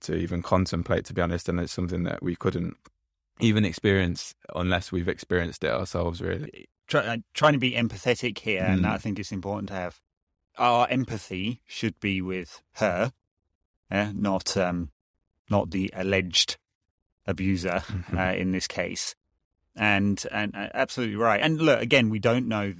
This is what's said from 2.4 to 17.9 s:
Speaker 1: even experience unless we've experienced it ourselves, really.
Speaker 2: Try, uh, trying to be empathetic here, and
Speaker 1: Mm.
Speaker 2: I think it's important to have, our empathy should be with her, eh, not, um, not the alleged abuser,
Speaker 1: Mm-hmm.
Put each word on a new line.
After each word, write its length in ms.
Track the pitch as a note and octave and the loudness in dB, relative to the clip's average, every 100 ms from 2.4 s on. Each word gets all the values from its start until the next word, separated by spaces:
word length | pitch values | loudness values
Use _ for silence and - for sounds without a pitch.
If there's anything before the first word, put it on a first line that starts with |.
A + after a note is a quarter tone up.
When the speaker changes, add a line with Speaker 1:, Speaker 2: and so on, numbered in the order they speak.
| F#2+ F2+ F2 - - _ _ _ _ - | -2 -2 -4 -8 -20 _ _ _ _ 0
Speaker 1:
even 240 | A#2 G#2+ | 4 4
experience 680 | G2+ E2 G#2 G2 F2 D#2+ - - - | 2 2 4 4 2 -2 -8 -16 -10
unless 380 | - F2+ F2 - | -4 0 0 0
we've 160 | F2+ F2 | -4 -2
experienced 560 | - - F2+ E2+ - | -4 0 0 0 -4
it 80 | D#2 | -2
ourselves, 500 | A#1 F#2+ F2+ E2+ F2 | -2 -2 -2 -4 -4
really. 460 | F2 F2+ - - - _ - | -6 -6 -8 -14 -20 _ -2
Speaker 2:
Try, 140 | D3+ | -2
uh, 160 | A2 A#2 - | 0 -6 -8
trying 200 | - D3+ | 4 4
to 40 | C#3+ | 6
be 140 | B2 | 2
empathetic 640 | A#2+ A#2 G2+ B2+ A#2+ B2 G2+ | 2 -2 -2 0 0 0 -4
here, 240 | A2+ F#2+ | -2 0
and 200 | F#2 F#2 | 2 2
Speaker 1:
Mm. 80 | F2+ | 2
Speaker 2:
I 60 | G2 | 0
think 200 | A2+ G2 | -4 -6
it's 140 | G2 | -6
important 360 | G2 G2 G#2 G2 | -8 -6 -6 -6
to 60 | |
have, 260 | G2 F2+ - _ _ _ _ _ - | -6 -8 -10 _ _ _ _ _ 0
our 300 | A#2+ A#2+ B2 | 4 4 4
empathy 760 | B2+ A#2 A2 - F#2 G#2 B2 - | 0 -2 -6 -8 -6 -4 -6 -10
should 320 | - A2+ - | -4 -4 -2
be 240 | G#2 F#2+ | -2 -2
with 400 | F#2 F#2 E2+ - _ | -2 -6 -8 -16 _
her, 380 | - G#2+ F2 B2 - _ _ _ _ _ _ - | -2 0 2 -2 -4 _ _ _ _ _ _ -6
eh, 220 | G2 G#2 | -4 -2
not, 420 | G2+ G2+ F#2+ - G2+ | -2 0 0 -2 0
um, 360 | F2+ F2+ E2 _ _ _ _ _ - | 0 0 -6 _ _ _ _ _ 0
not 220 | G2+ F2 | 0 2
the 180 | F#2 F#2+ | -2 -4
alleged 640 | - F#2+ G2 F#2 E2 - - _ _ _ _ _ _ - | -2 0 2 2 0 0 -2 _ _ _ _ _ _ -6
abuser, 560 | E2 F#2+ F#2 F2+ F2+ | -2 0 0 0 -2
Speaker 1:
Mm-hmm. 280 | - | -4